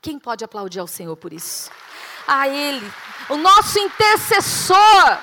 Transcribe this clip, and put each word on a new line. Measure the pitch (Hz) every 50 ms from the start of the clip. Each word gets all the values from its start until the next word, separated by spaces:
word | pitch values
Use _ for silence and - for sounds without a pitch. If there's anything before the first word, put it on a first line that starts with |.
Quem | _ 320 311 285
pode | _ - 233 208 220
aplaudir | 214 _ 214 202 190 175 190
ao | 180
Senhor | 175 - - 175 165 160
por | 160 - 170
isso? | 156 160 - - - - - - - - - - - - - - - - - -
A | 277 269 277 277
ele, | 269 285 285 285 277 262 214 208 185 - - - - - 262 -
o | 277 294
nosso | 311 370 392 415 415 - - 415
intercessor | 403 392 - - 440 427 427 - - - 453 392 - - - - - - 370 381 415 427 427 392 349 277 202 -